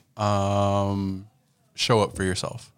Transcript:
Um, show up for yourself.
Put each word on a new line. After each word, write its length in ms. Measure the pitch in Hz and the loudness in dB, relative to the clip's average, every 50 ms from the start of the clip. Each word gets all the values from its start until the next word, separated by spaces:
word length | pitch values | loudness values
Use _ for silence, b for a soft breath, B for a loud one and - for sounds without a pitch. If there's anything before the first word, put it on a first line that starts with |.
| _ _ - | _ _ -6
Um, 1080 | - 107 104 104 98 98 101 101 101 101 101 98 101 98 101 101 98 98 95 95 95 101 - _ _ _ _ _ _ _ _ _ | -2 0 0 2 2 2 2 2 2 2 2 2 0 0 0 -2 -2 -4 -4 -6 -8 -12 -16 _ _ _ _ _ _ _ _ _
show 260 | - - - 120 107 | -4 0 2 4 4
up 140 | 101 - - | 2 2 -2
for 80 | - | -2
yourself. 500 | 95 92 92 - - - - 117 - - _ | -2 -2 -2 -2 -4 -6 -8 -10 -16 -20 _